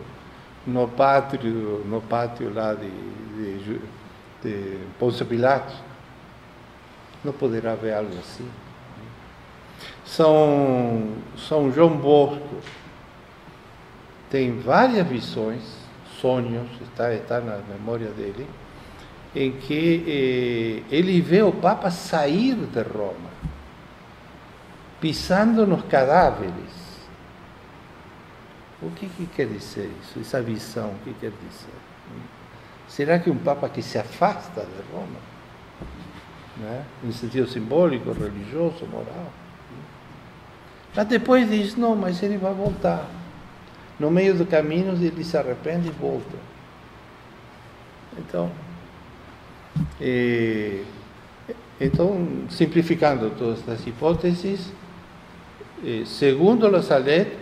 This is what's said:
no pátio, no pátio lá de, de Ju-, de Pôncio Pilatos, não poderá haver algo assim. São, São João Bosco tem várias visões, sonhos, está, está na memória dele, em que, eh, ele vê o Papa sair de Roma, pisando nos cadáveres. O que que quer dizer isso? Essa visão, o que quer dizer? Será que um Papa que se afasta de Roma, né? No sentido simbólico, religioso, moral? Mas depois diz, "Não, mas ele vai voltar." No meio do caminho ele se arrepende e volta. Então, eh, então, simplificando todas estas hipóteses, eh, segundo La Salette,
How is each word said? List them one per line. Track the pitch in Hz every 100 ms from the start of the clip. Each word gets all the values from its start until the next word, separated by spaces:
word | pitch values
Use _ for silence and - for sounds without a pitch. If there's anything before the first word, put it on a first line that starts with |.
| - - - - - - -
no | 123 120
pátio, | 120 135 139 135 - 113 113 107 104 101
no | 110
pátio | 110 117 120 117 113
lá | 104 110
de, | 107 101
de | 95 98 101 110 107 104 98 98
Ju-, | 117 - - - - - -
de | 120 101 98 95 92 -
Pôncio | 120 117 117
Pilatos, | 117 127 135 - - - - - - - - - - - - - - - - 143
não |
poderá | 139 135 113 113
haver | 110 110 107
algo | 107 90
assim. | - - 123 120 - - - - 113 - - - - - - - - - -
São, | - 160 156 151 143 139 127 120 113 107 113 - -
São | - 156 139
João | 135 165 151
Bosco | 139 147 139 - - - - - - - - - - - - - - - - - - - -
tem | 135 123 110
várias | 104 165 254 220 170
visões, | 123 - 120 110 123 - - - - - -
sonhos, | 131 127 117 117 120 -
está, | - - 120
está | 107 - 120
na | 117 104 101
memória | 101 107 117 110
dele, | 104 104 107 147 - - - - - - - - 147
em | 135
que, | 131 - 151 165 165 165 143 131 127 123 117 113 107 110
eh, | 147
ele | 185 175
vê | 143 185
o | 208
Papa | - 175 220 190
sair | 175 - 165 143 175 262 226
de | 131 117
Roma, | 104 107 98 87 85 - - - - - - - - - - - - - - - - -
pisando | 160 - - 185 220 226 208
nos | 170 -
cadáveres. | 143 131 170 156 110 95 87 - - - - - - - - - - - - - - - - - - - - - -
O | 165
que | 170 196
que | 175 170
quer | - 120
dizer | 104 - 107 92 -
isso? | - 127
Essa | 113 135
visão, | 113 107 - 120 107
o | 101
que | - 113
quer | 113
dizer? | 101 90 - - - - - - 58 - - - - - - -
Será | - 143 175
que | 175
um | 131
Papa | 139 143 123
que | -
se | 113 117
afasta | 104 - 190 202 - -
de | - - -
Roma, | - - 60 - - - - - - - - - - - - - -
né? | 107 123 143 -
No | 123
sentido | 110 117 131 120
simbólico, | 123 110 147 175 127 120
religioso, | - 104 101 104 147 170 160 -
moral? | 113 110 - 175 - - - - 127 151 - - - - - - - - - - -
Mas | 208
depois | 233 233 254 220
diz, | 214 202 240
"Não, | 233 208
mas | 185 175
ele | 202 208
vai | 190
voltar." | 190 202 190 180 170 151 - - - - - - - - -
No | 147
meio | 175 190
do | 175 170
caminho | 156 151 165 190
ele | 180 170 170 -
se | 156
arrepende | 127 120 151 170 165
e |
volta. | 151 139 131 110 - - - - - - - - - - - - - - - - - - -
Então, | - 87 87 - - - - - - - - - - - - - 151 -
eh, | 135 123 123 120 113 110 104 98 104 - - - - - - - - -
então, | 139 139 180 190 170 131 120
simplificando | - 165 160 165 165 151 131 110 -
todas | 117 110
estas | - 113 -
hipóteses, | 117 156 170 175 175 196 196 - - - - - - - - - - - - 143
eh, | 113 117
segundo | - 143 135 180 240 214
La | 185
Salette, | - 147 131 160 175 -